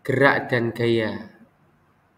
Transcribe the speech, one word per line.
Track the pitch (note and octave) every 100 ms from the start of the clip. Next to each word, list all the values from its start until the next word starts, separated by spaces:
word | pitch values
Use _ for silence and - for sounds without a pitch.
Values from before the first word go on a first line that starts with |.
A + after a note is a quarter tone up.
gerak | - B2+ C#3 A2 -
dan | B2 A#2
gaya. | A2+ A#2 A2+ G#2+ G2+ - - _ _ _ _ _ _ _